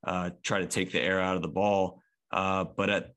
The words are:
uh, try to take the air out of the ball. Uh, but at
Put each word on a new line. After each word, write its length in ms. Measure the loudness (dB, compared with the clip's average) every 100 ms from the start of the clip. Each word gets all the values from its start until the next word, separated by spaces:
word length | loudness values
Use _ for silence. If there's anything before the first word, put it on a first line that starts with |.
| -4
uh, 220 | -4 -4 -6
try 160 | -2 -2
to 60 | 0
take 280 | -2 0
the 80 | 0
air 180 | 2 2
out 160 | 2 0
of 60 |
the 80 | -2
ball. 520 | 0 2 4 0 -4 _ _ _
Uh, 320 | -2 0 0
but 260 | -2 -2 0
at 220 | 0 -2